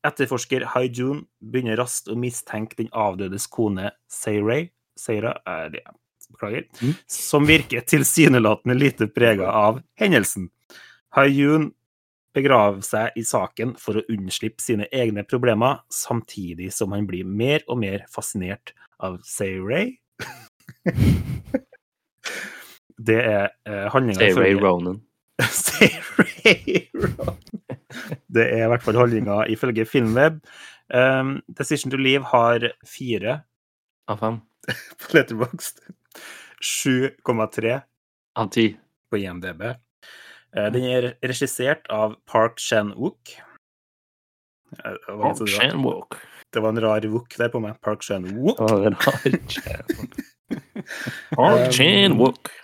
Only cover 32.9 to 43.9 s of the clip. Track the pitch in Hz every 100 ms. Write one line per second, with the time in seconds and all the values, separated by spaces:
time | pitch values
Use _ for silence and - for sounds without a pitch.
32.9 | - 131 107 104 147 _ _ _ _ _
33.9 | _ - 104 113 113 _ _ - - -
34.9 | - - 160 131 110 120 - - - _
35.9 | - _ - - - - - - - 139
36.9 | 127 131 - - 117 107 - 113 127 -
37.9 | _ _ _ _ - 104 - 110 - _
38.9 | _ _ 107 95 87 90 85 110 123 _
39.9 | _ - - - - _ - 104 123 127
40.9 | 127 123 - 127 127 135 - 131 151 -
41.9 | 107 107 110 _ 117 113 - - 113 104
42.9 | 101 147 - - - - _ _ _ _